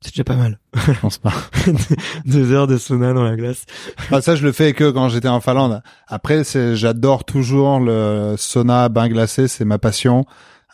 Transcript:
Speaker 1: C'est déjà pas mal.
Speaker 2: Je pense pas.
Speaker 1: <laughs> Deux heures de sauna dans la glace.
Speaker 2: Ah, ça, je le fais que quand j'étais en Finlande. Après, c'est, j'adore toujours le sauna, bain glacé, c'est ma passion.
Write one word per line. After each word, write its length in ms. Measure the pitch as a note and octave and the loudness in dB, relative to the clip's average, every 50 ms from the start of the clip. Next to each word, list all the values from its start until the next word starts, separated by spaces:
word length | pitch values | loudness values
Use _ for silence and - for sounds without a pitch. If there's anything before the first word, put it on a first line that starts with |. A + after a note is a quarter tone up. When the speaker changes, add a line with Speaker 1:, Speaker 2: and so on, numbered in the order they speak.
Speaker 1:
C'est 120 | - - - | -20 -10 -8
déjà 100 | - B2+ | -6 -4
pas 120 | - C3 | -2 0
mal. 240 | B2+ A#2+ A2+ G#2 - _ _ - | 0 0 0 -2 -6 _ _ -4
Speaker 2:
Je 240 | A2+ F#2+ D3+ C3 - | -2 0 0 0 0
pense 180 | - G#2 - | -2 -4 -4
pas. 160 | - - G#2+ - - - - - - - F#3+ D#3+ A#2 | -2 -4 -4 -4 -4 -8 -6 -4 0 0 2 2 0
Speaker 1:
<laughs> 440 | - - D3+ - - - - D#3+ D#3 | 0 0 -2 -2 -4 -8 -12 -8 -2
Deux 260 | C3 C3+ D3 C3 A#2+ | 0 2 2 4 4
heures 160 | C3+ C#3 C#3 | 2 2 2
de 100 | C3+ C3 | 2 0
sauna 360 | A#2+ - - C3+ A#2+ B2 B2+ B2+ | 0 -2 -2 -2 0 0 0 0
dans 100 | B2+ A#2+ | 0 0
la 120 | A2+ A2+ | 0 -2
glace. 300 | A2 A#2 B2 B2+ - - - - - - - - - - - | -4 -6 -8 -8 -10 -14 -18 -20 -18 -18 -16 -16 -14 -4 -2
Speaker 2:
Ah, 100 | C#3 C3+ | -2 0
ça, 140 | - E3 E3+ | 2 2 0
je 80 | C#3+ C#3+ | 2 2
le 80 | C#3+ | 0
fais 220 | B2 - D#3+ D3+ C3 | 2 2 2 2 4
que 180 | - D3+ D3 | 2 2 2
quand 180 | B2 C3 C3 B2+ | 2 2 0 0
j'étais 200 | A#2 A#2+ A2 B2+ | 0 0 0 0
en 100 | B2 A#2+ | 0 0
Finlande. 420 | - C3 B2 C3+ C3+ B2 A2 G#2 - - - _ _ | 0 0 0 2 2 0 -2 -4 -8 -16 -20 _ _
Après, 380 | - A2+ G2+ - - D3+ D#3 C#3+ | -12 -12 -6 -2 0 0 0 0
c'est, 320 | - - C3+ A#2+ A#2 A#2 | -2 -2 0 0 0 0
j'adore 480 | G#2+ A#2 A#2 A#2 A#2 A#2+ C3+ C3+ B2 - | 0 0 0 0 2 2 2 2 0 -2
toujours 560 | - - C#3 B2+ A#2+ C3+ C#3 C#3 C#3 C#3 C3 | -4 -2 -2 0 2 2 2 2 2 2 2
le 560 | B2+ A#2 A2+ A2 G#2+ G#2+ G#2+ G#2 G#2 G#2 G#2+ | 2 2 0 0 0 0 0 -2 -2 -2 -4
sauna, 500 | A2 - - - B2+ A#2+ B2 A#2+ B2 B2 A#2+ | -4 -6 -2 0 0 2 4 4 4 2 2
bain 180 | A2 A#2 A#2 | 2 0 0
glacé, 400 | A#2 A2+ A2+ A2+ G#2+ - - C3+ | 2 2 0 0 0 0 0 0
c'est 180 | B2 - - A#2 | 0 -2 -2 -2
ma 140 | G#2+ G#2+ G#2 | -2 0 0
passion. 460 | - A2+ G2+ - - B2+ B2 B2+ C3+ - - - - - _ _ _ _ | 0 -2 -2 0 2 2 2 2 0 -2 -8 -20 -20 -20 _ _ _ _